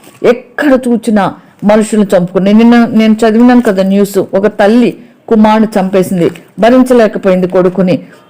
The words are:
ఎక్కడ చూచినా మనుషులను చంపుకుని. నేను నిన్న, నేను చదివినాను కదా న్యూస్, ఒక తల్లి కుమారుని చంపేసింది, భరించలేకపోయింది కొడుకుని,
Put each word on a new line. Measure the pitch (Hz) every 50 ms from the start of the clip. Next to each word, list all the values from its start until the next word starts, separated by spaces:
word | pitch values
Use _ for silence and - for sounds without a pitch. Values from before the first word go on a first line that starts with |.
| - - - _ -
ఎక్కడ | 226 240 - - - _ - 294 294 262 254 254
చూచినా | 240 240 220 - 240 214 208 185 160 - - - _ _ _ -
మనుషులను | 202 214 220 214 - 226 214 202 196 202
చంపుకుని. | 180 175 175 - 190 185
నేను | 196 208
నిన్న, | 220 233 233 240 240 233
నేను | - - 220 220 220 214
చదివినాను | 214 240 220 214 226 240 247 247 240
కదా | 240 226 196 190 190
న్యూస్, | 190 196 202 202 202 -
ఒక | 190 - - - 196 202
తల్లి | 208 208 - 208 202 226 247 240 180 - - - - _ _ _
కుమారుని | - 226 220 214 214 214 220 214 208 - 202
చంపేసింది, | 185 190 202 190 180 - 196 175 165 - - - - _ _ -
భరించలేకపోయింది | 220 233 254 254 254 254 254 240 220 202 - 196 - 196 185 185 185
కొడుకుని, | 180 185 185 180 185 180 202 180 185 156 - - - - - _ _